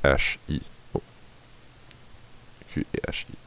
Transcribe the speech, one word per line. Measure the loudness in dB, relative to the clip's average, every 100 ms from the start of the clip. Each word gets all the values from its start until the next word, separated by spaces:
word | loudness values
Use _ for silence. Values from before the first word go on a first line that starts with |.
H | 8 8 6 0 0
I. | -2 -2 -14 -4 -4
Oh. | -4 -18 -20 -20 -20 -20 -20 -20 -20 -18 -18 -18 -18 -18 -18 -18 -4
Q | -2 0 -2
et | -2
H | -4 -6
I. | -10